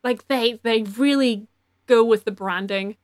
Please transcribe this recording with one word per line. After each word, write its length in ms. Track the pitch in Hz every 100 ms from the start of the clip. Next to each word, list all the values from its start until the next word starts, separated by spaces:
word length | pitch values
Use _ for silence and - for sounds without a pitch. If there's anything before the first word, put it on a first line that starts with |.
like, 240 | 247 233 -
they, 320 | 269 233 226
they 180 | 226 226
really 640 | 208 202 277 277 262 214 214 _ _ _ -
go 180 | 240
with 200 | 226 214
the 80 | 214
branding 640 | 196 196 180 196 196 196 214